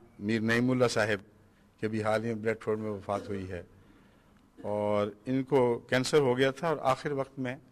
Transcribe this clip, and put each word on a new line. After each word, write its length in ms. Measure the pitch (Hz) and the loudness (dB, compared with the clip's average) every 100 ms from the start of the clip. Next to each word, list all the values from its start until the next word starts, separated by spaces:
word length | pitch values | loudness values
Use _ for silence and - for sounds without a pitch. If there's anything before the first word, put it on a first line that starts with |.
| - - | -14 -8
میر 220 | 104 113 | -2 0
نعیم 300 | 113 117 127 | 2 2 2
اللہ 180 | 127 120 | 2 2
صاحب، 280 | 113 107 101 - - - _ - - | 2 0 0 -4 -20 -20 _ -20 -6
کہ 60 | 110 | -4
ابھی 160 | 110 | -2
حال 200 | 107 110 | 0 0
ہی 40 | 113 | 0
میں 80 | |
بریڈ 280 | 110 110 107 | -2 -2 -2
فورڈ 160 | - 107 | -2 -2
میں 120 | 107 | -2
وفات 380 | 98 101 101 98 | -6 -4 -4 -4
ہوئی 220 | 98 92 | -8 -6
ہے، 120 | 90 - - - - - _ _ - _ - | -10 -12 -20 -20 -20 -20 _ _ -20 _ -10
اور 460 | 104 104 104 104 104 - - | -4 -2 2 2 0 -4 -4
ان 160 | 131 | -2
کو 360 | 131 139 123 117 | 2 4 4 0
کینسر 400 | - 127 127 156 | 0 0 2 2
ہو 200 | 135 123 | 4 2
گیا 120 | 135 | 2
تھا، 180 | 135 165 | 0 -4
اور 80 | 143 | 0
آخر 320 | 131 131 156 | 0 0 -2
وقت 260 | 135 131 - | -4 -6 -6
میں 180 | 127 131 - | -8 -8 -14